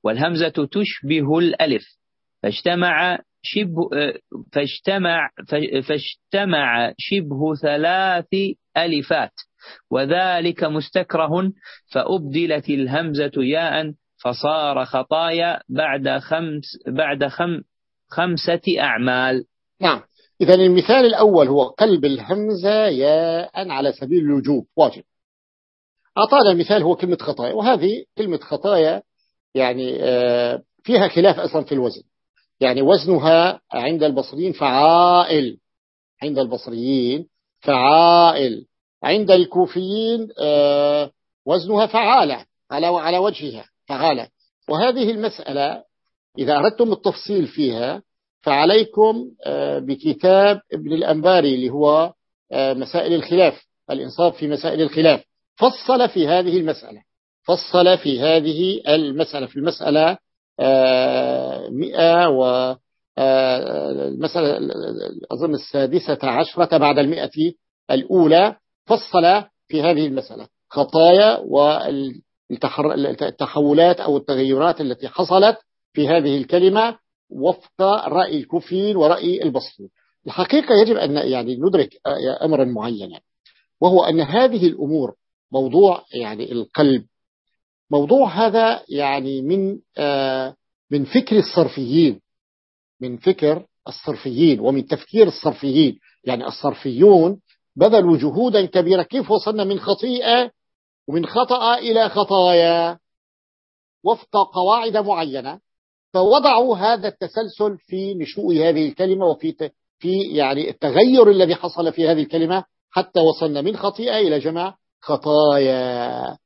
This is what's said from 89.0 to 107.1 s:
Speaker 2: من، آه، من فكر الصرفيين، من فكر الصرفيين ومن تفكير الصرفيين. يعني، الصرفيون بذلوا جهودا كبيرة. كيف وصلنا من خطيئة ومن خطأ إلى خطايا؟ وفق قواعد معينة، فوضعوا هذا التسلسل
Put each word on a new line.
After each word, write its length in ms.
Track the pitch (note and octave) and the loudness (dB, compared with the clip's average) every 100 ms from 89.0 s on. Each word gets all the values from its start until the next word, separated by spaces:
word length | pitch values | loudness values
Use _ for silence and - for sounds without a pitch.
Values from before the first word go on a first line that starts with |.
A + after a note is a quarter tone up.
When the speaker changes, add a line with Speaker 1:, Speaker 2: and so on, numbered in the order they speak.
| C#3+ C#3 C3+ C3+ | -4 -4 -6 -6
Speaker 2:
من، 360 | C3+ F#3+ G3 G3+ _ - | -2 -2 -2 -6 _ -6
آه، 560 | D3 C#3 C3+ C3 C3 C3+ _ _ _ | -4 -2 -2 -4 -6 -12 _ _ _
من 140 | D3 | -4
فكر 340 | C3+ B3+ C4 G#3+ | 0 -2 2 0
الصرفيين، 840 | - F3+ E3 - A#2+ D#3 D#3 G2+ _ _ _ _ _ _ _ _ | 2 0 0 -2 -2 2 2 0 _ _ _ _ _ _ _ _
من 160 | B2+ B2 | -12 -2
فكر 500 | F#3 F#3 D3+ D#3 - _ - | -2 0 0 -2 -8 _ -20
الصرفيين 720 | - - - C3+ A#2+ E3 A#2 | -12 -10 -8 -6 2 2 4
ومن 260 | A2+ C#3 - | 0 -2 -4
تفكير 400 | D3 - G#3+ G#3 | -8 -4 2 2
الصرفيين. 720 | - D#3 - C#3 C3+ D3 - _ _ | 2 -6 -4 -2 2 2 -2 _ _
يعني، 220 | B2+ B2 B2+ | -8 -6 -8
الصرفيون 960 | - C#3+ C#3 C#3 B2 G3+ F#3 E3 G3 _ _ _ - | -8 -8 -6 -8 4 6 8 4 -2 _ _ _ 2
بذلوا 420 | G3 A3 F3+ D#3 | 4 6 4 2
جهودا 480 | C#3+ D#3+ B3 G3+ F3+ | 0 -2 0 0 0
كبيرة. 360 | F#3 E3+ F#3+ | -2 0 0
كيف 280 | - C4 G3 | 0 -6 -2
وصلنا 340 | G#3 G#3+ G#3+ | -2 -2 -4
من 160 | G3 G3 | -4 -4
خطيئة 720 | - G3+ B3 B3 A#3 A#3+ B3 _ _ _ _ _ - | -4 -4 -2 -4 0 0 0 _ _ _ _ _ -6
ومن 180 | D#3+ E3+ | -4 -2
خطأ 520 | A#3 B3 B3 A3+ A#3+ | -2 0 0 0 -2
إلى 300 | A#3+ A3+ A3 | 0 0 0
خطايا؟ 920 | G#3 G3 G3 F3+ F3 E3+ E3+ E3+ F3 _ _ _ _ _ _ _ _ _ _ | 0 0 2 4 4 4 2 -2 -6 _ _ _ _ _ _ _ _ _ _
وفق 320 | F#3 A3+ _ G#3 F#3+ | -2 -2 _ -2 -2
قواعد 420 | F#3 F#3 A3+ A3+ G#3+ | 0 0 0 0 -2
معينة، 640 | G3+ F3+ D#3+ C3+ B2+ F3+ _ _ _ _ _ | -2 -4 -4 -8 -10 -16 _ _ _ _ _
فوضعوا 640 | F#3 F#3+ C#4 C#4 A#3 B3+ G3 | 2 4 6 6 4 2 0
هذا 320 | G#3 A#3 | 0 0
التسلسل 680 | G3+ | -4